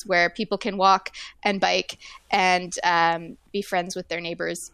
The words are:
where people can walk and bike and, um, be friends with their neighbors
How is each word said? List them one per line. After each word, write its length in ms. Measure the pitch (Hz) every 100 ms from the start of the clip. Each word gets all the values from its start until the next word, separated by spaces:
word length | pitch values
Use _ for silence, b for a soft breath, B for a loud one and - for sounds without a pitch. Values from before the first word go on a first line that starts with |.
| 196
where 220 | 175 175
people 260 | - 220 196
can 180 | 220 196
walk 360 | 190 190 - B B -
and 180 | 208 196
bike 380 | 185 185 - - B B -
and, 420 | 202 185 180 180 -
um, 540 | 175 170 165 165 170 - _
be 100 | 202
friends 340 | - 185 175 185
with 120 | -
their 120 | 170
neighbors 520 | 170 170 170 170 -